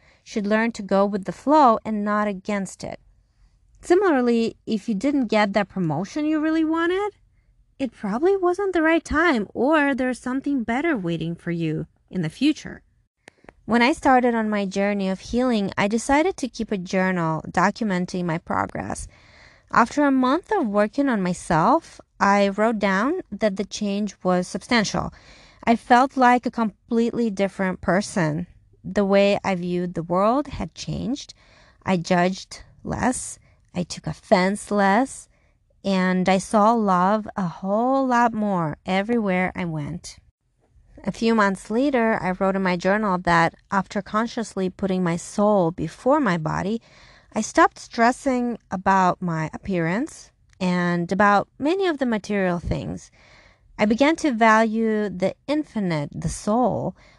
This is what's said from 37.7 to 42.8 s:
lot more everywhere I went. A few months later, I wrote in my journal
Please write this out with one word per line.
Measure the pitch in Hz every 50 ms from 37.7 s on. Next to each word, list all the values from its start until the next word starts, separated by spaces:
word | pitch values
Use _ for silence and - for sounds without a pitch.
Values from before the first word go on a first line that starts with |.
| 202 214 240 254 269 269 269
lot | 254 247 240 240 233 226
more | 220 214 208 196 180 170 156 - - -
everywhere | - 185 190 196 214 240 240 214 202 180 180 185 180 -
I | - 185
went. | 170 160 156 147 143 151 175 - - - - _ _ _ _ _ _ _ _ _ _ _ _ _ _ - - -
A | 202 185
few | - 226 226 226
months | 226 202 196 190 - - -
later, | 214 233 269 294 277 247 226 220 220 - -
I | 180
wrote | 180 185 196 190 190
in | 196 196
my | 190 180
journal | 175